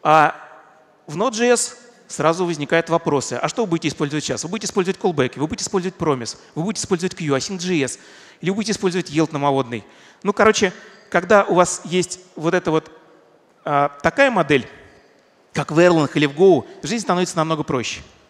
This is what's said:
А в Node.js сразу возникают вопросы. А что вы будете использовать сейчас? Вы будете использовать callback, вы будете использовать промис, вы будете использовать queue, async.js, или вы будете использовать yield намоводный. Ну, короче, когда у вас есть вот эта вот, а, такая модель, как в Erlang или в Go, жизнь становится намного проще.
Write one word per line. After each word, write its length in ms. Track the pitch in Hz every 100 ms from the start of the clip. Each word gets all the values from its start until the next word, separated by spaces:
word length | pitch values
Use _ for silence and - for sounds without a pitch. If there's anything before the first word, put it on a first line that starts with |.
А 340 | 160 156 151 - - - - _ _ _ -
в 100 | 156
Node.js 600 | 240 220 240 240 - - - _ _
сразу 400 | - 147 165 175
возникают 420 | 151 143 165 165
вопросы. 440 | 165 - 143 -
А 140 | 120 156
что 140 | -
вы 80 | 214
будете 180 | 165 160
использовать 340 | - 151 151
сейчас? 220 | - 120
Вы 60 | 156
будете 160 | 214 196
использовать 300 | 208 180 185
callback, 320 | 185 147 127
вы 140 | - 156
будете 160 | 233
использовать 320 | - 196 180 -
промис, 420 | 160 131 117 - -
вы 80 | -
будете 200 | 180 208
использовать 320 | - 185 180
queue, 220 | - 156 135
async.js, 640 | - 190 175 170 127 - - - - -
или 100 | 165
вы 60 | 196
будете 160 | 208
использовать 380 | 196 190 170 160
yield 200 | 143 156
намоводный. 520 | 147 143 135 120 117 - - - _
Ну, 100 | 190
короче, 400 | 208 214 214 190 - - - _
когда 320 | - 180 202
у 120 | 202
вас 260 | 175 175 -
есть 360 | 165 180 170 - - -
вот 180 | 160
эта 160 | 180 175
вот, 220 | 156 - - _ _ _ _ _ _
а, 240 | 156 143 143 -
такая 300 | 165 - 277
модель, 380 | 220 147 143 - - - _ _ _ _ _ _
как 200 | - 143
в 60 | 160
Erlang 320 | 175 165 143
или 120 | - 147
в 120 | 143
Go, 300 | 190 156 - -
жизнь 180 | 135 226
становится 340 | 196 180 180 170
намного 260 | 160 160
проще. 380 | 147 131 110 - - _ _